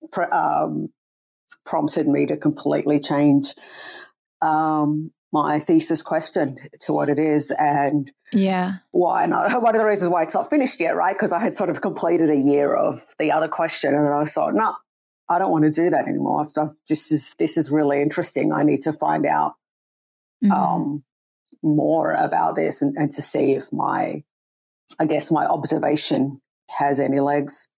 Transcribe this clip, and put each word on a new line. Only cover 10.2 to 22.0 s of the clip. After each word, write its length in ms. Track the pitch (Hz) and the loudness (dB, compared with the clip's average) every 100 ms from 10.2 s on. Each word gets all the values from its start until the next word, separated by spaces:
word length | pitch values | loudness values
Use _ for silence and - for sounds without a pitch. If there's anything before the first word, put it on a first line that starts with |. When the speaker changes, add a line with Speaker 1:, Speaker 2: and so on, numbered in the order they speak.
Speaker 1:
it's 120 | 165 | 0
not 140 | 190 196 | -2 0
finished 300 | 302 262 - | 0 0 0
yet, 160 | 165 | -2
right? 240 | 165 175 202 | 0 0 0
'Cause 140 | 175 | -2
I 80 | 170 | 0
had 160 | 226 - | -2 -2
sort 140 | 180 | -4
of 100 | 151 | -2
completed 500 | 202 - 170 170 165 | -4 -2 0 2 4
a 60 | 147 | 4
year 380 | 135 143 143 | 4 4 2
of 280 | - - 127 - - | 2 0 -2 -12 -4
the 140 | 156 | 0
other 160 | 151 156 | 0 0
question 460 | - 165 - 147 | -2 -2 -2 0
and 140 | 143 147 | 2 2
I 100 | 143 151 | 0 -2
thought, 280 | - 151 | -2 0
"No, 220 | 208 220 - - _ _ _ - | 0 -2 -4 -14 _ _ _ -2
I 100 | 175 | 0
don't 120 | 190 | 2
wanna 200 | 165 156 | 4 2
do 180 | 156 170 | 2 2
that 160 | 156 - | 2 0
anymore. 360 | - 143 147 | -2 -2 -2
I've, 100 | 147 - | -4 -2
I've, 120 | 151 - - | -4 -6 -4
this 220 | 156 - | -2 0
is, 240 | 151 - - | -2 -2 -2
this 180 | 156 - | -2 0
is 160 | 151 | 0
really 280 | 151 147 143 | 2 2 2
interesting. 500 | 143 165 170 - 151 | 0 0 -2 0 -2
I 100 | 156 | 2
need 200 | 151 143 | 2 2
to 100 | 160 | -2
find 320 | 151 151 78 76 | -2 -2 0 0
out, 280 | 78 76 - _ _ _ _ _ _ _ _ | 0 0 -4 _ _ _ _ _ _ _ _
Speaker 2:
Mm-hmm. 80 | 214 | 2
Speaker 1:
um, 500 | 170 147 - - 147 - _ _ _ _ _ | 2 2 0 -2 -6 -10 _ _ _ _ _
more 500 | 156 151 147 160 | 0 2 2 2